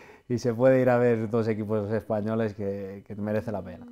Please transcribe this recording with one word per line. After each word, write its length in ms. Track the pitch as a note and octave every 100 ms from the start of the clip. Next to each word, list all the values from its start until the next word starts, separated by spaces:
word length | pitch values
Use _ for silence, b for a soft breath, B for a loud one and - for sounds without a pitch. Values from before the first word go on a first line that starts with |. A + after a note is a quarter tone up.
| B B -
y 100 | A#2+
se 140 | B2
puede 280 | A2+ C3 C3
ir 80 | B2
a 80 | A#2+
ver 320 | A#2+ A2+ A2
dos 180 | A#2 A2
equipos 420 | G#2+ G#2 G#2+ G2+
españoles 640 | A2 - G#2+ G#2+ A2+ A2
que, 500 | G2+ G2 G2+ F#2+ G2 -
que 100 | G2+
merece 360 | G#2 G#2+ G#2+
la 100 | G2
pena. 240 | F#2 F2 A#2+